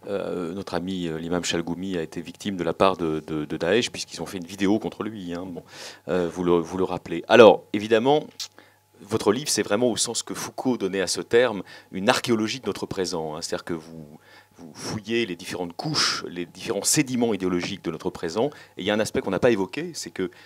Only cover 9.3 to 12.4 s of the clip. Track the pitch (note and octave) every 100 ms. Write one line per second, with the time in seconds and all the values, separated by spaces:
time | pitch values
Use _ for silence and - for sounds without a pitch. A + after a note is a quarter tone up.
9.3 | A2 D3 - G2 G#2 B2 G#2 - A2+ -
10.3 | F#2 - - C3 A#2 G2 F#2+ F2+ - E2+
11.3 | A#2 B2 G2+ - - - F#2+ G2 B2+ -
12.3 | A2+